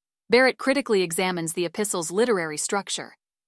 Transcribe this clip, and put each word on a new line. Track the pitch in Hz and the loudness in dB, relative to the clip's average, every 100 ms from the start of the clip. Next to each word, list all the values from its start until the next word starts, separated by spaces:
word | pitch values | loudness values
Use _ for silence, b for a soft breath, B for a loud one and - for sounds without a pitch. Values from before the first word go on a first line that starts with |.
| _ _ - | _ _ 2
Barrett | 240 262 - | 4 6 2
critically | 262 277 240 202 | 0 0 2 2
examines | 175 165 185 175 165 | 2 0 -2 -2 -4
the | 180 170 | -4 -4
epistle's | 190 208 185 160 | -4 -4 -4 -4
literary | 185 247 196 160 151 | 0 0 0 -2 -6
structure, | - 202 190 - 131 - _ _ | -4 -4 -4 -8 -10 -18 _ _